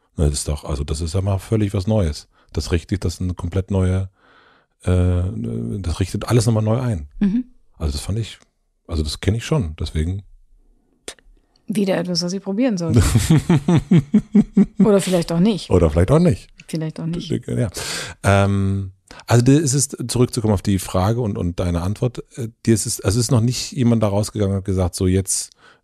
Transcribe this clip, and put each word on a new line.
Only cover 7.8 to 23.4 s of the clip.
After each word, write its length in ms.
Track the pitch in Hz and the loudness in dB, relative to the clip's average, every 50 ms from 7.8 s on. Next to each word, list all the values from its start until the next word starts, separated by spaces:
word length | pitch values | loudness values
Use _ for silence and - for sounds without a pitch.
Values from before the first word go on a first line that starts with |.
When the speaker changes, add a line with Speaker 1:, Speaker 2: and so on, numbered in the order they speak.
| 80 76 71 | -4 -4 -4
Speaker 1:
das 80 | 73 - | -4 -6
fand 160 | - 98 113 | -6 -4 -4
ich, 200 | 107 - - - _ _ _ _ _ _ _ _ _ | -6 -8 -10 -18 _ _ _ _ _ _ _ _ _
also 160 | - 80 78 78 | -6 -4 -4 -4
das 180 | 76 - - | -4 -6 -4
kenne 160 | - 101 104 117 | -2 -2 -2 -2
ich 60 | - | -2
schon, 280 | - 156 156 98 78 76 - | -2 -2 -2 -2 -4 -6 -8
deswegen. 420 | 85 - - 78 78 87 95 101 - - - - _ _ _ _ _ _ _ _ _ _ _ _ _ - - _ _ _ - _ _ _ _ _ _ | -8 -6 -4 -4 -2 -2 -4 -6 -10 -14 -20 -20 _ _ _ _ _ _ _ _ _ _ _ _ _ -20 -20 _ _ _ -20 _ _ _ _ _ _
Speaker 2:
Wieder 300 | - 196 214 202 190 180 | -6 -2 -2 0 0 0
etwas, 260 | 170 175 180 180 165 175 | -2 -2 -2 -2 -2 -2
was 120 | 175 185 | -2 -4
ich 80 | 196 - | -6 -6
probieren 340 | 196 196 208 262 262 208 | -6 -2 -2 0 0 0
sollte. 260 | 175 170 160 117 117 - | -2 -2 2 2 2 4
Speaker 1:
<laughs> 1800 | - - - - - 165 147 - - 175 143 - - 175 143 - - 185 156 135 - - 214 - - - 208 - - - 202 - - - - | 4 2 2 2 4 4 2 4 4 2 2 2 2 2 2 2 4 4 4 4 4 2 0 2 2 2 2 2 4 4 2 2 2 2 2
Speaker 2:
Oder 220 | 196 220 202 196 | 4 6 4 4
vielleicht 320 | - 180 185 170 160 - 165 | 4 2 2 0 0 0 2
auch 80 | 170 | 2
nicht. 300 | 180 226 214 160 - - | 2 2 2 0 0 2
Speaker 1:
Oder 200 | 104 90 85 80 | 2 4 4 4
vielleicht 200 | 73 82 92 - | 4 4 4 4
auch 80 | 135 160 | 4 4
nicht. 300 | 180 170 101 - - - - - - - | 4 4 2 0 -4 -12 -20 -20 -14 -10
Speaker 2:
Vielleicht 320 | - 160 160 156 - - | -8 -6 -6 -6 -6 -6
auch 60 | 165 | -6
nicht. 240 | 160 170 170 - 165 120 117 - - | -6 -6 -6 -6 -4 -4 -6 -4 -4
Speaker 1:
Ja. 220 | - 123 123 101 - - - - - - - - - - - | -4 -4 -4 -4 -4 -8 -10 -8 -8 -10 -10 -12 -12 -4 0
Ähm, 680 | 98 98 98 101 98 101 98 98 98 98 98 95 95 - _ _ - - - - | 2 4 4 4 2 2 0 0 0 -2 -2 -4 -8 -12 _ _ -20 -20 -12 -4
also 180 | - 110 117 120 | 2 2 4 6
dir 160 | 135 139 151 | 6 4 4
ist 140 | 170 135 123 | 4 2 0
es, 140 | 147 123 - - - 127 117 | 0 -2 -2 -4 -8 -8 -4
zurückzukommen 440 | - 117 123 120 - 127 107 107 104 | 0 0 0 0 0 0 0 0 0
auf 80 | 90 - | 0 2
die 160 | 107 98 92 | 0 0 0
Frage 420 | - - - 92 92 104 117 120 | 0 -2 -2 0 0 0 0 0
und, 180 | 127 101 104 110 | -2 -2 -2 -2
und 220 | - 87 87 - | -4 -4 -4 -2
deine 220 | 95 90 85 82 85 | -2 -2 -2 -2 -2
Antwort, 420 | 92 104 - 123 123 - - - _ - | -2 -4 -2 -2 -4 -4 -6 -14 _ -12
äh, 120 | - 117 113 - _ - | -12 -12 -12 -12 _ 0
dir 80 | - 113 | 2 2
ist 120 | 104 - | 2 2
es, 140 | 120 - - | -2 -6 -4
also 180 | - 110 95 123 | -2 0 0 2
ist 100 | 117 - | 2 2
noch 100 | 135 113 | 2 2